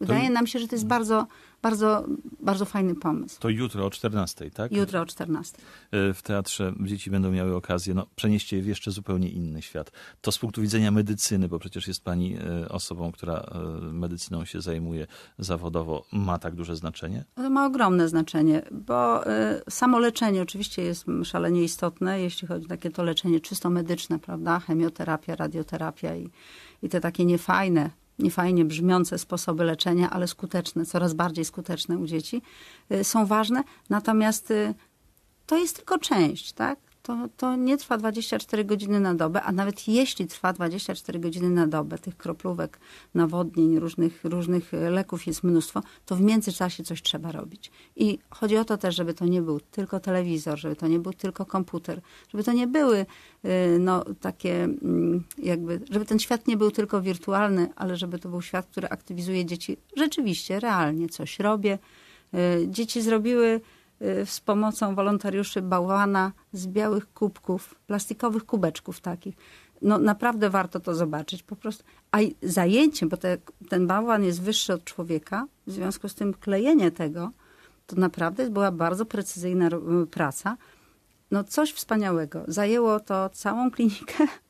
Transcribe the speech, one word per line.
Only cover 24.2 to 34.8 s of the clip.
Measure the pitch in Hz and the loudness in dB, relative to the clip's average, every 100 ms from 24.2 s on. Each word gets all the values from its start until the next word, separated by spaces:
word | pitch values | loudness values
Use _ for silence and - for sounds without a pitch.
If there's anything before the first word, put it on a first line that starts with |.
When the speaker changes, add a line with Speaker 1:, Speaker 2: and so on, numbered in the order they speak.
| 180 165 165 175 | -4 -6 -2 -2
Speaker 1:
Chemioterapia, | - 160 165 - 170 156 - 165 | 0 0 0 -2 -4 -4 -6 -6
radioterapia | 156 160 151 165 160 - 165 170 | -4 -6 -6 -6 -8 -6 -8 -8
i, | 175 - - - - - | -12 -16 -20 -20 -20 -10
i | - | -4
te | 180 | -2
takie | 170 170 | -2 2
niefajne, | 175 170 - 185 190 160 156 - _ - | 4 4 2 2 4 2 2 -6 _ -2
niefajnie | 196 180 180 175 | 0 2 2 4
brzmiące | 160 160 180 180 165 175 | 4 2 4 4 2 -2
sposoby | - 175 - 160 | -6 -6 -2 0
leczenia, | 165 160 180 175 180 | 0 0 2 2 2
ale | 185 180 | 0 -4
skuteczne, | - 180 180 175 165 165 | -6 -4 -4 -2 -4 -2
coraz | 175 175 | 0 0
bardziej | 160 175 160 | 2 0 -2
skuteczne | 160 180 170 160 - 175 | -6 -6 -6 -6 -2 -2
u | 160 | -2
dzieci, | 160 - 240 - - - - - | -4 -4 -8 -10 -20 -20 -16 -4
y, | 196 | -2
są | 202 226 202 | 2 2 4
ważne. | 214 214 254 - - - | 4 4 0 -2 -8 -2
Natomiast, | 208 220 220 214 214 - | 0 2 4 4 0 0
y, | 214 208 208 | 0 0 -4